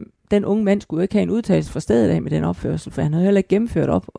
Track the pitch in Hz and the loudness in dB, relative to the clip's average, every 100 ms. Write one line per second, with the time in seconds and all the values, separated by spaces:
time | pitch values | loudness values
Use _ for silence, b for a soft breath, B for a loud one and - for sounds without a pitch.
0 | - _ _ 208 - 214 202 202 - 160 | -14 _ _ 0 2 0 2 0 -2 -2
1 | 190 208 175 220 220 165 151 156 - 226 | 0 0 0 -2 0 0 0 -6 0 2
2 | 202 165 147 156 160 175 131 160 - - | 4 2 0 -2 -2 -2 -4 -6 -6 -4
3 | 151 160 190 196 - 196 233 165 147 175 | -2 2 2 2 2 0 0 0 0 0
4 | - | -2